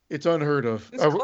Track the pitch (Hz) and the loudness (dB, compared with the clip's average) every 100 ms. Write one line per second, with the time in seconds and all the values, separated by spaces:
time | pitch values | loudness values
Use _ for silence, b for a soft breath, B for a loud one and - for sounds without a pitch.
0 | - 151 170 165 147 143 120 110 - - | -10 -4 0 0 2 0 0 -4 -8 0
1 | 156 170 | 2 2